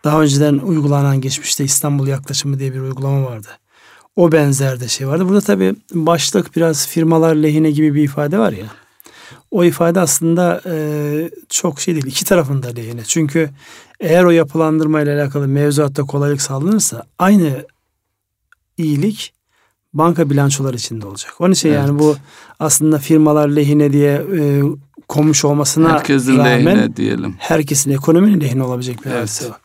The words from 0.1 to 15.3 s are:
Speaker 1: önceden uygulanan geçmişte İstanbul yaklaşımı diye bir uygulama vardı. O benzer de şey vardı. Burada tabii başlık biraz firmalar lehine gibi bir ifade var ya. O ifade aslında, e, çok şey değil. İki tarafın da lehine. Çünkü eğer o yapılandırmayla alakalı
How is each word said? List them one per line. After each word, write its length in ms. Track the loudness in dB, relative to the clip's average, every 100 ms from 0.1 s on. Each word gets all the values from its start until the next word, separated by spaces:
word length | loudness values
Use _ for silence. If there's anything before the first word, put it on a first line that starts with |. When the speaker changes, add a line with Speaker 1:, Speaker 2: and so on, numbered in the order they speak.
| 2
Speaker 1:
önceden 360 | 2 2 2 0
uygulanan 600 | 0 -2 0 0 0 0
geçmişte 440 | -4 -8 -6 -4
İstanbul 420 | -2 -2 -2 -2 -2
yaklaşımı 520 | -6 -6 -6 -4 -6
diye 160 | -6
bir 60 | -8
uygulama 420 | -10 -6 -2 -2
vardı. 260 | -2 -8 -16 -20 _ _ _ -20 _ 2
O 160 | 4
benzer 480 | 4 2 0 -2 -4
de 80 | -8
şey 200 | -6 -4
vardı. 200 | -2 2
Burada 120 | 0
tabii 340 | 2 0 0 -2 _
başlık 640 | -2 0 0 0 -2 -2 0
biraz 300 | 0 0 -4
firmalar 480 | -2 2 2 2
lehine 360 | 2 2 2 0
gibi 240 | 2 0
bir 80 | 2
ifade 360 | -2 -2 -2 0
var 140 | 0
ya. 140 | -2 -14 -18 _ _ -20 -20 -20 -20 _
O 140 | 2
ifade 360 | 2 2 0 2
aslında, 600 | 0 0 0 2 0 -2 -6
e, 640 | -6 -4 -4 -4 -4 -6 -12 _
çok 320 | -4 -4 -4
şey 140 | -4
değil. 120 | -4 -4
İki 180 | -6
tarafın 380 | 0 0 2 -4
da 60 | -6
lehine. 340 | -10 -12 -12 -4
Çünkü 440 | -2 0 -2 -4 -6 -20 -20 -20 _
eğer 240 | 2 4
o 60 | 6
yapılandırmayla 880 | 4 2 0 0 0 0 0 0 -2
alakalı 280 | -2